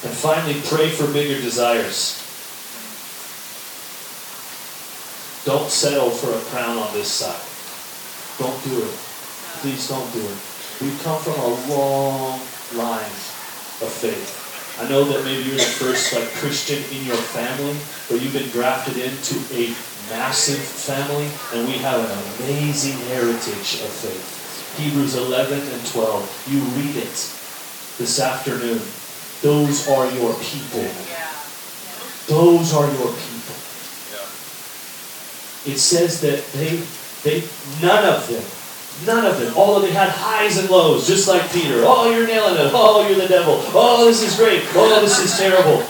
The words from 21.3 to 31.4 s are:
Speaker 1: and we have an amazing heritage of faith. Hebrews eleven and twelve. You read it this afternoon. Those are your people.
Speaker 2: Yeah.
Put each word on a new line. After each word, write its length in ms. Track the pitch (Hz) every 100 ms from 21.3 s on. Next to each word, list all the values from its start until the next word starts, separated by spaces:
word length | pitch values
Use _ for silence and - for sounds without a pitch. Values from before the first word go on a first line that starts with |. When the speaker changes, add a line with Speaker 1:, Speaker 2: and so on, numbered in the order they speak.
| - -
Speaker 1:
and 140 | 120 123
we 120 | 127
have 200 | 135 127
an 120 | 110 101 - -
amazing 600 | 131 147 147 143 139 131 120
heritage 720 | 127 117 117 110 - - -
of 80 | 107
faith. 460 | 101 - 65 - - - - - -
Hebrews 380 | 147 143 123 123
eleven 440 | 123 127 135 139
and 260 | 143 120 117
twelve. 360 | 120 110 101 101 - -
You 140 | 139 120 127
read 180 | 143 131
it 220 | 113 - - - - - - - - -
this 220 | 120 -
afternoon. 600 | 127 127 139 135 120 113 101 - - - - -
Those 460 | 147 147 147 139 -
are 160 | 135 127
your 220 | 123 117 113
people. 500 | - 143 - 120 98 92 92
Speaker 2:
Yeah. 240 | 165 156 -